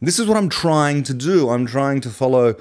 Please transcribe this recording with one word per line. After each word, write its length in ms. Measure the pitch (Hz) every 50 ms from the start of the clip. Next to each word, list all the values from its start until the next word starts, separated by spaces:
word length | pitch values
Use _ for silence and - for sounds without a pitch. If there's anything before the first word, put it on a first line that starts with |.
This 160 | - 160 180 -
is 80 | 233
what 100 | 208 220
I'm 140 | 220 202 165
trying 540 | - - - 165 156 151 147 143 143 143 135
to 100 | - 135
do. 340 | 123 127 165 196 180 143 120
I'm 180 | 120 123 127
trying 360 | 113 117 139 139 139 139 135
to 80 | 123 123
follow 460 | 107 - 135 127 131 127 123 120 110 -